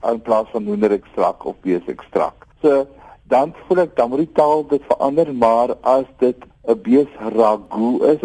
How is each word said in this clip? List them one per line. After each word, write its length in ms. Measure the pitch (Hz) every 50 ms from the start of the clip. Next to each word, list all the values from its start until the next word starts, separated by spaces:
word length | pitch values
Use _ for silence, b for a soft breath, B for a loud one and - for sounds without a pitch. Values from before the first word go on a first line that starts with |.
| - 110
in 100 | 120 113
plaas 260 | 110 117 110 110 110 -
van 140 | - 113 104
hoenderekstrak 800 | 104 104 104 107 104 104 98 - - - 101 92 92 - - -
of 100 | - - _
beesekstrak? 840 | - 92 90 87 - - 65 - - - - 85 78 - - - - _ _ _
So, 240 | - 151 139 139 139 B B B B B B B _
dan 260 | - 127 127 143 165 - - -
voel 100 | - 185 180 175
ek, 80 | 151 -
dan 140 | - 120 120
moet 100 | 127 143 165
die 80 | 156 -
taal 320 | - 151 147 151 156 147
dit 160 | 143 143 139 -
verander, 460 | - 139 - - 139 143 160 165 151 135
maar 420 | 120 117 113 117 117 120 123 110 -
as 240 | - 120 131 135 131 - _ -
dit 180 | 127 123 123 - - - _ _ -
'n 100 | - 117 107
beesragout 1200 | - 113 123 143 143 139 - - 107 110 107 113 113 107 107 104 98 - - 107 113 120 127 - -
is, 180 | 143 151 151